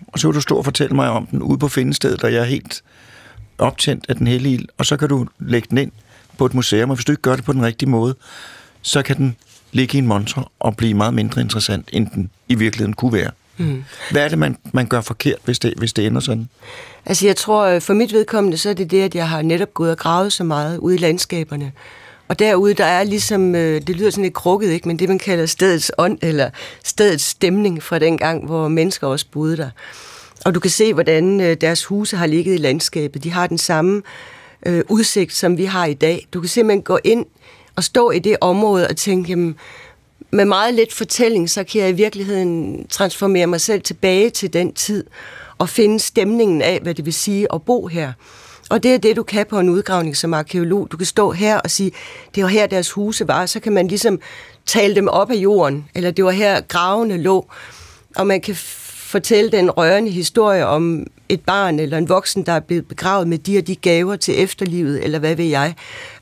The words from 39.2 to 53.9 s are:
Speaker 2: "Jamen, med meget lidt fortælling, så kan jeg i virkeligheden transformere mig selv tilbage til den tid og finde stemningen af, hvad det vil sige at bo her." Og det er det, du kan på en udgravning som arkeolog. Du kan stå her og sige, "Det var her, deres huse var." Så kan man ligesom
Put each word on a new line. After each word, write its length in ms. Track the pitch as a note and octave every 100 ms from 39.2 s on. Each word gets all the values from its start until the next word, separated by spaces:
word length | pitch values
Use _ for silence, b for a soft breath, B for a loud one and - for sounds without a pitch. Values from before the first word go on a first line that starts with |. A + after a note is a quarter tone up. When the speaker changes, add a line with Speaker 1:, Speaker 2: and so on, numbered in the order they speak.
| F3
Speaker 2:
"Jamen, 260 | F3 E3+ D3+ B B B B _ _ -
med 140 | G#3 G3+
meget 280 | F#3+ A3+
lidt 200 | A#3 A3+
fortælling, 560 | - F3+ - A#3 G#3+ E3+
så 140 | G#3
kan 180 | F#3+ G#3+
jeg 80 | F#3+
i 40 |
virkeligheden 920 | F3+ G#3+ G3+ G3 G3 F3+ E3 G2 - -
transformere 600 | - F#3+ - G3 F#3 F3
mig 140 | E3+
selv 200 | - G3+
tilbage 480 | - E3+ F#3+ F#3 A3+
til 240 | - F#3
den 200 | E3 F3+
tid 300 | - - G#3 - B B B B -
og 120 | F3
finde 300 | - G#3 G#3+
stemningen 640 | - A3+ G3 A#3 G#3+ D#3
af, 180 | D#3 F#3
hvad 120 | E3+
det 120 | E3 D#3
vil 80 |
sige 340 | D#3 G#3+ G3 G#3
at 80 | E3
bo 260 | - B3 F#3
her." 260 | E3 C#3+ B2 B B B B -
Og 140 | A3+
det 100 | B3+
er 40 | B3+
det, 180 | G#3+ A3+
du 80 |
kan 220 | - G3+ G#3
på 140 | G#3
en 100 | F#3
udgravning 480 | F3+ G3 F#3 D#3+ C#3
som 160 | E3
arkeolog. 540 | D#3+ D#3 F3+ E3+ G3+ -
Du 60 | D#3+
kan 80 | F3+
stå 260 | - G3+
her 260 | E3+ G#3+ G#3
og 140 | F3
sige, 200 | - F#3+ B B B B -
"Det 80 |
var 60 | F#3
her, 180 | G#3+ G3+
deres 240 | F#3+ F3
huse 360 | G3+ G#3 A3 E3
var." 180 | C#3 F#3
Så 140 | A3
kan 140 | A3
man 140 | G3+
ligesom 320 | F3+